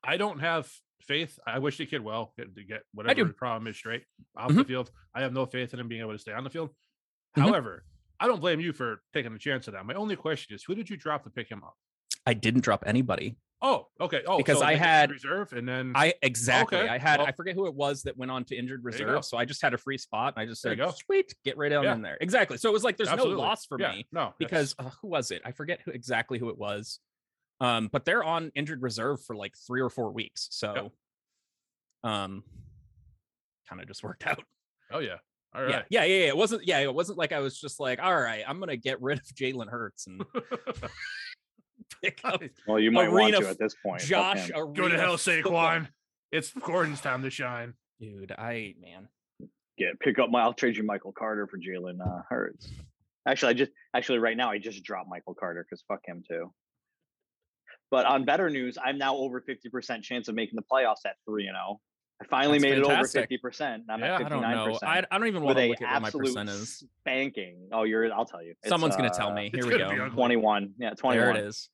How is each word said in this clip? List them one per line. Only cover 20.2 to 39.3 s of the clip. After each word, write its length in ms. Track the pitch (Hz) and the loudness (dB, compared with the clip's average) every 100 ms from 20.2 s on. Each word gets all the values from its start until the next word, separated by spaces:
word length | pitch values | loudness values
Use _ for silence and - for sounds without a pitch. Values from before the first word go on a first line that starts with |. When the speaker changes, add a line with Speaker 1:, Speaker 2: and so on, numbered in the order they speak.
| 127 127 | -2 -2
Speaker 2:
and 60 | |
I 40 | 110 | -6
just 160 | 113 | -4
Speaker 1:
There 100 | 123 | -4
Speaker 2:
said, 60 | 107 | 0
Speaker 1:
you 60 | |
go. 80 | 151 156 - | -2 -4 0
Speaker 2:
"Sweet, 260 | 196 381 - | 2 2 -2
get 120 | - 135 | -8 -2
right 160 | 147 | 0
on 120 | 147 | 2
Speaker 1:
Yeah. 100 | 143 | 2
Speaker 2:
in 80 | 127 | 0
there." 160 | 101 69 | -4 -6
Exactly. 380 | 170 240 185 120 | 0 2 2 0
So 100 | 226 | 2
it 40 | |
was 100 | 214 | 2
like, 140 | 233 196 | 2 0
there's 120 | 214 | 0
Speaker 1:
Absolutely. 320 | - 254 185 | 2 2 2
Speaker 2:
no 80 | 147 | 0
loss 180 | 220 - | -2 -4
for 140 | 135 | -4
Speaker 1:
Yeah. 120 | 156 | -4
Speaker 2:
me 140 | 95 113 | -4 -8
Speaker 1:
No, 220 | 165 131 - | -4 -4 -4
Speaker 2:
because, 360 | 165 165 139 - | -2 0 0 -4
Speaker 1:
that's 120 | 131 | -12
Speaker 2:
uh, 80 | - | -12
who 80 | 214 | -4
was 220 | 165 123 | -4 -2
it? 120 | 92 | -6
I 80 | - | -10
forget 280 | 127 151 175 | -10 -8 -6
who, 60 | - | -6
exactly 460 | - 120 117 117 123 | -10 -2 -2 -2 -4
who 80 | 120 | -4
it 100 | - | -6
was. 400 | 104 104 107 - _ _ _ _ _ _ | -6 -6 -8 -14 _ _ _ _ _ _
Um, 280 | 127 117 110 | 0 2 0
but 120 | 143 | -2
they're 200 | 147 214 | 0 0
on 260 | 160 165 160 143 | 2 -2 -2 -6
injured 260 | 147 151 | -6 -4
reserve 400 | 123 110 117 131 | -6 -4 -4 -4
for, 120 | - 110 | -6 -10
like, 180 | 101 - - | -10 -12 -6
three 120 | 123 | -2
or 100 | 127 | -2
four 200 | - 113 | -2 -6
weeks. 380 | 104 110 - - | -4 -8 -8 -10
So, 240 | - 110 | -6 -4
Speaker 1:
Yep. 1400 | 104 101 _ _ _ _ _ _ _ _ _ _ _ 117 | -4 -8 _ _ _ _ _ _ _ _ _ _ _ -4
Speaker 2:
um, 300 | 104 98 95 - - - - - _ - _ _ _ _ _ _ | -2 -4 -8 -14 -20 -20 -20 -20 _ -20 _ _ _ _ _ _
kinda 160 | 92 90 | -16 -14
just 160 | - | -12
worked 240 | - - - | -12 -8 -4
out. 160 | 156 - _ _ _ _ | -4 -6 _ _ _ _
Speaker 1:
Oh 80 | 139 | -6
yeah. 200 | 127 87 _ _ _ | -6 -8 _ _ _
All 140 | - 131 | -4 -2
Speaker 2:
Yeah. 80 | 131 | -2
Speaker 1:
right. 80 | - | 2
Speaker 2:
Yeah, 140 | 226 | 2
yeah, 120 | 165 190 | 4 6
yeah. 100 | 165 | 4
It 80 | 139 | 4
wasn't, 300 | 208 220 175 | 2 2 2
yeah, 140 | 156 | 2
it 120 | 139 | 2
wasn't 260 | 135 175 185 | 0 -2 0
like 120 | 156 | -2
I 80 | 156 | 0
was 180 | 139 131 | -2 -4
just 180 | 147 - | -14 -4
like, 220 | 139 127 | -2 0
"All 180 | 180 175 | 2 4
right, 220 | 120 110 107 | 2 -2 -4
I'm 120 | 156 | -6
gonna 180 | 190 131 | -6 -4
get 240 | 123 131 | -4 -2
rid 180 | 127 143 | -2 -4
of 40 | |
Jalen 420 | - | -6